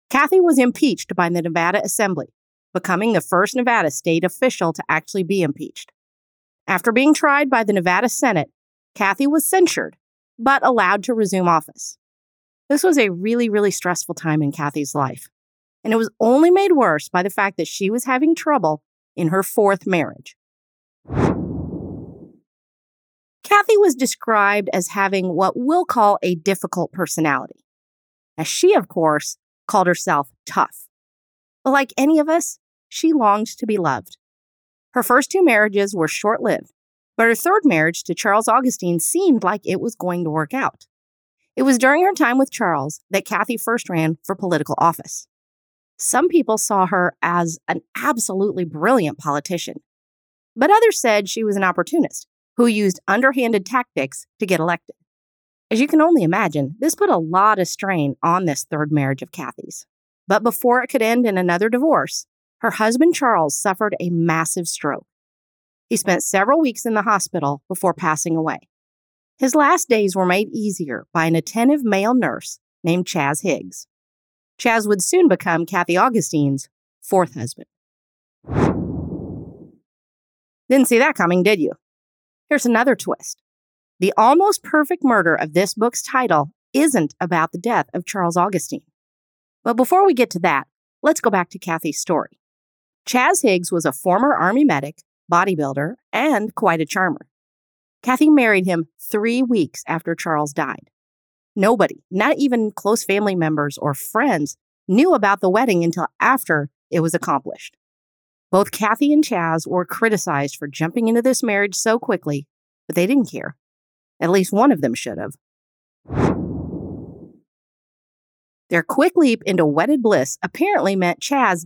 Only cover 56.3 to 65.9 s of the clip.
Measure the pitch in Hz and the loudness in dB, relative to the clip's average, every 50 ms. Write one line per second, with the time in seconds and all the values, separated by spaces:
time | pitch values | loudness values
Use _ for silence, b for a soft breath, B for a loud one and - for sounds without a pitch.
56.3 | 180 208 220 170 156 151 139 131 170 226 254 320 - - 403 403 262 180 165 160 | 0 0 -2 -2 -2 -2 -4 -4 -4 -4 -4 -4 -2 0 0 2 2 0 0 0
57.3 | 170 185 202 214 214 190 175 - - - - 196 190 165 147 139 135 - - 170 | 0 2 4 4 2 2 -2 -4 -4 -6 -4 -2 0 0 0 -2 -2 -2 -2 0
58.3 | 170 185 185 165 139 - - - 165 147 151 151 151 151 139 135 135 135 - - | 0 0 0 -2 -4 -4 -6 -6 -4 -4 -2 0 0 0 0 0 -2 -4 -8 -14
59.3 | - - 139 123 - - - - - - - _ _ _ _ _ _ _ _ - | -14 -14 -14 -14 -14 -14 -18 -18 -18 -20 -20 _ _ _ _ _ _ _ _ 0
60.3 | 196 214 214 233 226 - - 247 240 254 240 - - 262 226 220 233 247 247 226 | 0 2 2 0 -2 0 2 2 2 2 0 0 0 0 2 2 2 2 2 2
61.3 | 196 185 180 175 175 175 208 226 226 247 277 320 277 170 135 - - - - _ | 0 0 2 2 2 2 0 0 0 0 2 2 2 2 0 -2 -6 -12 -12 _
62.3 | _ _ _ _ _ _ - 226 - - 214 220 233 254 311 349 339 - 294 240 | _ _ _ _ _ _ -4 -4 -2 0 0 2 2 4 2 2 2 2 2 2
63.3 | 220 180 156 147 - - - 208 185 - 220 208 196 - 175 175 175 170 165 170 | 2 2 2 0 -2 -2 -2 -2 -2 0 -2 -4 -2 -4 -4 -2 0 0 0 0
64.3 | 160 160 160 156 - 185 170 - - - - 147 123 - - _ _ _ _ _ | 0 0 -2 -2 -4 -6 -6 -8 -8 -6 -4 -6 -6 -6 -10 _ _ _ _ _
65.3 | _ _ _ _ _ _ _ _ _ _ _ _ | _ _ _ _ _ _ _ _ _ _ _ _